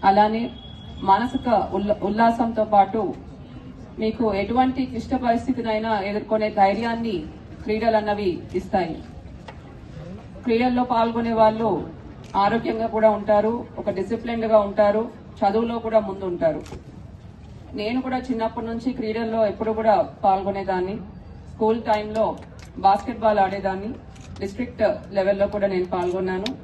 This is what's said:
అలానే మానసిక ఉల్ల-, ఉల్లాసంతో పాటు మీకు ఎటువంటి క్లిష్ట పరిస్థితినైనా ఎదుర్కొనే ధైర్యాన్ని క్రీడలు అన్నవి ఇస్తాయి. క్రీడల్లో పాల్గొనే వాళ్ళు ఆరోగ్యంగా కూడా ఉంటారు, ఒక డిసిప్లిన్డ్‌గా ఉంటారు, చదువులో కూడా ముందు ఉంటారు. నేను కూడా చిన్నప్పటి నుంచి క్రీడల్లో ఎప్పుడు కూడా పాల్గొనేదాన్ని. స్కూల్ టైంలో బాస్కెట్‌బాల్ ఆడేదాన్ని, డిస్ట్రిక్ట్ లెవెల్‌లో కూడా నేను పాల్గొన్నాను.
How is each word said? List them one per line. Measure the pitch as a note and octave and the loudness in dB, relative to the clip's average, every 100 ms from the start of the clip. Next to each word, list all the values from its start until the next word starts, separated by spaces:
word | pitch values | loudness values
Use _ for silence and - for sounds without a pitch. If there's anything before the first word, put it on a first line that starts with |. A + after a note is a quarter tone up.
అలానే | G3 G3 G#3+ A3 A#3+ - - - - - | 6 6 6 4 -4 -8 -16 -16 -14 -8
మానసిక | F#3+ G3 B3 C4 B3 G#3+ - | 4 4 4 -2 2 2 2
ఉల్ల-, | G3 G3+ G#3 | -2 0 0
ఉల్లాసంతో | G3 G#3 A#3 A#3 A#3 A3+ G#3 | 0 4 4 4 0 0 4
పాటు | G#3 G3 A3+ F#3+ - - - - - - - - - | 6 4 2 -2 -6 -12 -16 -16 -16 -16 -18 -16 -4
మీకు | A3 A3 A3+ | -4 0 0
ఎటువంటి | G3 G3+ A#3 C4 B3+ C4 | 0 0 2 2 2 -4
క్లిష్ట | A3+ - C4 | -4 -4 -2
పరిస్థితినైనా | A#3+ A#3 B3+ B3 A3+ G#3+ A3 G#3+ | 2 0 0 -2 0 -2 0 -2
ఎదుర్కొనే | G3 G#3 G#3+ A3 G#3+ | 0 -4 0 0 0
ధైర్యాన్ని | G#3+ G3 G3+ A#3 A#3 A3+ F#3 D3+ - - - | 4 4 4 -2 -2 -2 -4 -6 -14 -16 -14
క్రీడలు | - G#3+ A3+ A3 | -4 0 2 2
అన్నవి | G#3+ G#3 G3+ D#3+ - F3+ | 2 0 0 -2 -4 -6
ఇస్తాయి. | G3 G3 E3+ D#3 - - - - - - - - - - E3+ F#3+ - - | -2 -2 0 -6 -12 -16 -16 -18 -16 -18 -18 -18 -16 -14 -14 -14 -16 -10
క్రీడల్లో | - A3+ B3+ B3 | 0 2 4 2
పాల్గొనే | B3 A#3 A3+ A#3 A#3 | 2 2 2 0 0
వాళ్ళు | A3+ A3 A3 A3+ E3+ - - - - - F#3+ | 6 6 6 0 0 -4 -12 -16 -16 -4 2
ఆరోగ్యంగా | G3+ A3+ A#3 A3+ A3+ | 2 2 0 -2 -2
కూడా | A3 G#3+ | 4 4
ఉంటారు, | G#3 G#3 G#3 G#3+ A#3 - - | 4 4 4 4 0 -6 -6
ఒక | G3 | -4
డిసిప్లిన్డ్‌గా | F#3 F#3 A3+ A#3 A#3 A3 A3 | -4 -2 -4 -4 -4 4 4
ఉంటారు, | G3+ G3 G#3 G#3 A#3 - - - | 4 2 4 4 -2 -8 -18 0
చదువులో | G3+ G#3+ A#3 A#3 | 2 2 0 -2
కూడా | A3+ A3 | 2 2
ముందు | G3+ F#3+ F#3+ | 2 -6 -4
ఉంటారు. | F3 E3 D3+ - - - - - - - - - - - - | 0 0 0 -6 -16 -16 -18 -18 -18 -20 -20 -18 -18 -12 -6
నేను | G#3 B3 | -2 -2
కూడా | C4 B3+ | -2 -4
చిన్నప్పటి | B3 A3+ A3+ A3+ A3+ | -2 -2 -2 -2 -6
నుంచి | A#3 B3+ | -4 -4
క్రీడల్లో | B3 G#3+ A3 A3+ A3+ G#3+ | -4 -2 -2 -2 2 2
ఎప్పుడు | F#3 A3+ | 2 -2
కూడా | A3 A3+ G3 D3+ - | 0 4 4 2 0
పాల్గొనేదాన్ని. | G#3 F#3+ G3 G3 F#3+ F#3 F#3 A3 - - - - - | 2 2 0 -4 -2 -2 -2 -6 -10 -16 -16 -18 -16
స్కూల్ | - A3 A#3 | 0 2 2
టైంలో | A3+ G#3+ G#3+ G#3+ G3+ - - - - - | 2 0 0 0 0 0 -12 -18 -16 2
బాస్కెట్‌బాల్ | F#3+ G#3 - A3+ G#3+ G#3 | 4 4 0 0 2 4
ఆడేదాన్ని, | F#3+ G3 F#3+ F#3+ G#3 C#4+ - - - - | 2 2 -2 -2 -6 -10 -14 -18 -16 -8
డిస్ట్రిక్ట్ | F#3+ - B3 - G#3+ D#3 - | -8 -6 -8 0 2 2 -2
లెవెల్‌లో | G3 G3 G3 G3+ | 0 2 2 2
కూడా | G#3 G3 | 2 0
నేను | F#3 F3+ F#3 | 0 0 0
పాల్గొన్నాను. | F3+ F#3 F#3 F#3 G#3+ C4+ | 0 0 -2 -2 -4 -8